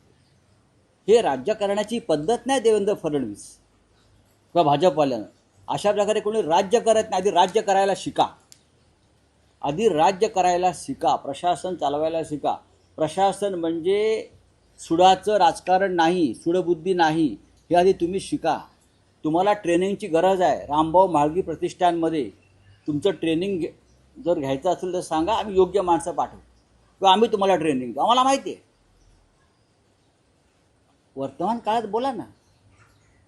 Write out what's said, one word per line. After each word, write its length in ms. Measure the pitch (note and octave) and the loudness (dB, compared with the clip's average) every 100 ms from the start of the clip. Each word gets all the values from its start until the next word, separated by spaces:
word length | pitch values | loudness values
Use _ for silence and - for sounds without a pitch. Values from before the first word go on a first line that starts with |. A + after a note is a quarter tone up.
| _ _ _ _ _ _ _ _ _ _ - | _ _ _ _ _ _ _ _ _ _ 2
हे 140 | A3+ | 2
राज्य 320 | F3+ C3+ B2+ | 2 -2 -4
करण्याची 460 | G#3+ G3 G3+ G#3+ A#3 | -4 -2 -2 -4 -4
पद्धत 380 | - D#3 D#3 A#3+ - | -2 -2 0 -2 -2
नाही 140 | C4+ | 0
देवेंद्र 340 | A3+ G#3+ G3 | 2 2 2
फडणवीस 640 | G3+ D#3+ D3 A#2 G2+ - - _ _ _ _ _ _ _ _ _ | -2 -2 -4 -4 -8 -18 -20 _ _ _ _ _ _ _ _ _
किंवा 100 | E3+ | 0
भाजपवाल्यांना. 640 | D#3 C#3+ F3+ D3+ C#3+ A#2 G2 - _ _ - | 2 4 2 2 0 -2 -8 -18 _ _ -8
अशा 240 | C#3+ G3+ | -4 -2
प्रकारे 280 | G#3 G#3 G#3+ | 0 0 -2
कोणी 220 | G#3 A3 | -2 -2
राज्य 380 | D#3+ E3 G3 A3+ | 0 0 2 0
करत 240 | G3 F#3 G#3+ | 2 2 0
नाही. 120 | F#3+ | -2
आधी 100 | F#3+ | 0
राज्य 300 | E3+ F#3 G#3 | 2 2 0
करायला 320 | G#3+ G3 G3 F3+ | 0 2 2 -2
शिका, 300 | - - B2+ - _ _ _ _ _ _ _ _ _ _ _ _ | -4 -2 -2 -4 _ _ _ _ _ _ _ _ _ _ _ _
आधी 280 | C3+ D3+ A3+ | -8 -2 0
राज्य 380 | D#3 E3+ F#3+ G#3+ | 2 2 2 -2
करायला 440 | G3 F3+ F3 F3+ | 0 0 2 0
शिका, 420 | E3+ - C3 E3 C3+ | -2 -8 -4 -2 -2
प्रशासन 600 | C3+ C#3 F3 E3+ F#3+ F3 | -4 -6 -2 -2 -4 -6
चालवायला 480 | C#3+ D3 D#3+ E3 | -4 -2 -2 -4
शिका. 340 | D#3 D3 C#3+ G2 _ _ _ - | -6 -6 -4 -6 _ _ _ -6
प्रशासन 600 | D#3 - G3 F#3+ G3+ F3+ | -4 0 0 0 -4 -4
म्हणजे 720 | E3 E3 E3 G3+ G#3+ A3 - - _ _ _ - | -4 -4 -2 0 0 -2 -6 -18 _ _ _ -18
सुडाचं 580 | - E3 F#3 F#3 G3+ G#3 | -2 6 6 6 2 2
राजकारण 580 | E3+ D#3+ - F#3 G3 F3+ | 4 2 0 2 2 2
नाही, 380 | E3 F#3 D3 | 2 2 0
सुडबुद्धी 600 | G#2 E3 F3+ E3+ E3+ E3+ | -2 -2 -2 0 -2 -2
नाही, 340 | F3+ D#3+ D#3+ D3+ G2+ _ _ - | 2 2 2 -2 -4 _ _ -2
हे 60 | E3+ | 2
आधी 180 | F#3 | 4
तुम्ही 260 | F#3+ E3+ F#3+ | 2 -2 -4
शिका. 400 | - D3 E3 C3 - _ _ _ _ _ | -6 -4 -2 -4 -6 _ _ _ _ _
तुम्हाला 300 | D#3 E3 G3 | -2 0 2
ट्रेनिंगची 540 | G#3 E3+ E3+ F#3+ G3 G#3 | 0 0 -2 -2 -4 -2
गरज 340 | D#3+ F#3 F#3+ | 2 2 2
आहे. 240 | F3 A#2 G2 | 2 0 -2
रामभाऊ 420 | D3 D#3+ E3+ F#3+ | 0 2 4 4
म्हाळगी 340 | D#3 D3 E3 | 4 2 0
प्रतिष्ठानमध्ये 880 | F3+ D3+ F3 - F3 E3+ E3 D#3+ A2 - _ _ _ _ - | -4 -6 -8 0 0 2 0 -2 -4 -10 _ _ _ _ -6
तुमचं 240 | D3 G3 | -2 -2
ट्रेनिंग 480 | F3+ E3 D#3+ G3 F#3+ | 0 -2 -2 -2 -4
घे-, 640 | D#3+ - _ _ _ - D3+ | -6 -10 _ _ _ -8 -2
जर 140 | E3+ | -2
घ्यायचं 340 | C3+ C3+ F#3 | -2 -2 -2
असेल 200 | E3+ F#3 | -4 -4
तर 80 | F3+ | -6
सांगा, 320 | E3 D#3+ E3+ | -4 -2 -2
आम्ही 220 | A3 G#3+ F#3+ | -2 0 2
योग्य 260 | F3+ F#3 | 2 2
माणसं 300 | F3+ E3+ F3 | 0 0 -2
पाठवू 280 | D3+ B2+ - - _ _ _ _ _ | -4 -6 -8 -20 _ _ _ _ _
किंवा 120 | F#3+ | 2
आम्ही 200 | F#3+ A3+ | 4 4
तुम्हाला 240 | G#3 G3 F3+ | 2 2 2
ट्रेनिंग 380 | D#3+ C3 B2 | 0 -2 -4
देऊ, 80 | A#2 | -2
आम्हाला 220 | F3 B3 | 2 2
माहिती 260 | C4 C#4 F3 | 2 0 -4
आहे. 140 | A2+ _ _ _ _ _ _ _ _ _ _ _ _ _ _ _ _ _ _ _ _ _ _ _ _ _ C3+ | -14 _ _ _ _ _ _ _ _ _ _ _ _ _ _ _ _ _ _ _ _ _ _ _ _ _ -10
वर्तमान 420 | C3+ - F3+ A#3 | -10 -6 -4 -4
काळात 260 | G#3+ A3+ | -2 -4
बोला 280 | A3+ G#3 C4 | -2 -4 -4
ना, 120 | A3+ C3 - _ _ _ _ _ _ _ _ | -6 -10 -18 _ _ _ _ _ _ _ _